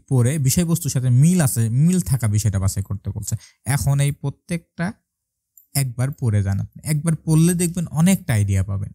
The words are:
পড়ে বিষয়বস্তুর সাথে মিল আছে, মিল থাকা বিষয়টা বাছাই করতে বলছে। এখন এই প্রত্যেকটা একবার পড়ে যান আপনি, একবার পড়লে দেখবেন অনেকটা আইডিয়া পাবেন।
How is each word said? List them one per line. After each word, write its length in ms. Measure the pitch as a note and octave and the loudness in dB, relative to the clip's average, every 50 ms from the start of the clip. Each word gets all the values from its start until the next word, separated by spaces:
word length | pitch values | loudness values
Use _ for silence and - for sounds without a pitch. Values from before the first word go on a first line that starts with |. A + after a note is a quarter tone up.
| _ - | _ 0
পড়ে 300 | C#3 B2+ A#2 B2+ D#3 D#3+ | 2 2 2 2 2 0
বিষয়বস্তুর 520 | C3 C3 - F3+ F3 E3 E3+ - - C3+ | 0 0 2 2 0 0 0 -2 -2 -4
সাথে 200 | - C#3 B2+ B2+ | -4 -2 0 2
মিল 300 | B2 B2+ D3 E3+ F#3 F3+ | 4 4 4 4 4 2
আছে, 280 | D3 - - A#2 A2+ A2 | 2 0 0 0 -2 0
মিল 320 | A#2 C3+ D#3 E3+ F#3 F3+ | 2 2 2 4 2 2
থাকা 280 | F3 - C3+ B2 - G#2+ | 0 0 -2 0 0 0
বিষয়টা 300 | G#2 G#2+ - G#2+ F#2+ F#2+ | 0 2 0 0 0 0
বাছাই 240 | F#2+ F#2+ - G2 | -2 -2 -4 -4
করতে 280 | G2 - G2+ F#2+ - G2 | -6 -6 -8 -8 -8 -10
বলছে। 260 | - - F#2 - - - - - _ _ - | -10 -8 -8 -8 -8 -8 -10 -18 _ _ -6
এখন 360 | G#2 C#3 C#3 - C#3 C#3 C#3 | -4 -2 -2 0 0 0 0
এই 120 | C#3+ C#3+ | 0 -2
প্রত্যেকটা 800 | C#3+ - - C#3 - _ _ - F3 E3 _ _ - - E3+ F#3+ A#3+ _ _ _ _ _ _ _ _ _ _ _ _ _ _ _ - | -4 -6 -8 -10 -10 _ _ -8 -8 -8 _ _ -10 -8 -8 -8 -8 _ _ _ _ _ _ _ _ _ _ _ _ _ _ _ -6
একবার 360 | C#3 C3+ B2 A2+ B2 B2 C#3 | -4 -4 -4 -4 -4 -4 -4
পড়ে 320 | D3+ - C3+ A2+ G#2 G2+ | -4 -2 -2 0 0 0
যান 180 | G2 G2 G2 G2+ | 0 0 -2 -4
আপনি, 300 | G#2+ - - - - - | -4 -8 -12 -12 -6 -4
একবার 260 | D3+ D3 D#3 E3 D#3+ | -4 -2 0 -2 -2
পড়লে 380 | - - E3 D#3 D#3 E3 F3 F3+ | -2 0 2 4 4 4 4 2
দেখবেন 320 | E3+ F3+ E3 E3+ F3+ E3 | 0 -2 -2 -2 -4 -6
অনেকটা 480 | - - D3 E3+ F#3+ F#3+ - - - A#2 | -4 0 2 4 4 4 2 0 0 2
আইডিয়া 280 | G#2 G2+ G2 G2 F#2+ | 2 2 2 2 0
পাবেন। 280 | F#2 G2+ G2 G2 G2+ - | 0 -2 -4 -6 -6 -8